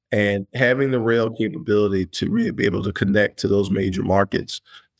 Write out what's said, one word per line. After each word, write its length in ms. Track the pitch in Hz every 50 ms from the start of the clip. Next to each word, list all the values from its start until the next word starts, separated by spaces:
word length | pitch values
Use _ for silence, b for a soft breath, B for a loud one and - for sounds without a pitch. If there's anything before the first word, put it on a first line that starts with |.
| _ - -
And 340 | 107 104 101 101 101 98 - -
having 380 | 123 131 123 127 135 139 135 127
the 80 | 123
rail 300 | 110 117 117 117 113 110
capability 760 | 110 - 110 104 80 82 82 - 104 104 104 101 98 95 92
to 240 | 85 - - - -
really 220 | 92 117 117 - -
be 120 | - -
able 200 | 104 90 101 95
to 80 | 101 98
connect 480 | - 104 98 101 107 104 - - -
to 80 | - 101
those 240 | 101 101 98 95 98
major 320 | 98 95 95 90 95 101
markets 560 | - 92 98 98 101 - - - - - - B B B B B B B -